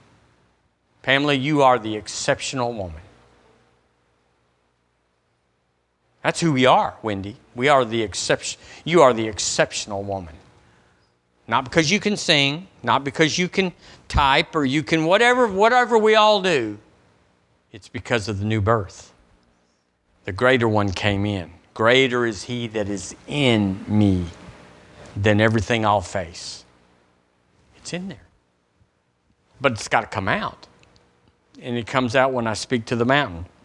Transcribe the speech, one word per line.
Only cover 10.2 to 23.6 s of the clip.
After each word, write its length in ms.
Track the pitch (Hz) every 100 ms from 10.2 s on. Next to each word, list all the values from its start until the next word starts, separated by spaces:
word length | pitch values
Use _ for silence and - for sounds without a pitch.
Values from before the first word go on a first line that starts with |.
| 85 78 _ _ _ _ _ _ _ _ _ _ -
Not 180 | 117
because 260 | 131 165 151
you 100 | 196
can 160 | 214 208
sing, 520 | - 151 139 151 190 _
not 220 | 120 127
because 340 | 139 - 156 170
you 100 | 180
can 240 | - 190 - - - -
type 460 | 151 139 143 170
or 100 | 165
you 180 | 139 143
can 220 | 127 165
whatever, 420 | 160 202 240 247 240
whatever 500 | 190 220 247 233 233
we 180 | 214
all 280 | 214 214 208
do. 360 | 185 151 110 104 _ _ _ _ _ _ _ _ _
It's 180 | 107 -
because 400 | 120 - 123 101
of 100 | 101
the 60 |
new 160 | 104 110
birth. 520 | 101 117 92 - - _ _ _ _ _ _ _ _ _ _ _
The 80 | -
greater 360 | 92 127 131 117
one 240 | 107 101
came 320 | 92 107 98
in. 280 | 104 98 82 - _
Greater 500 | - 113 131 135 123
is 200 | 117 98
he 220 | - 123 117
that 200 | 107 101
is 260 | 101 87 - -
in 560 | 143 135 113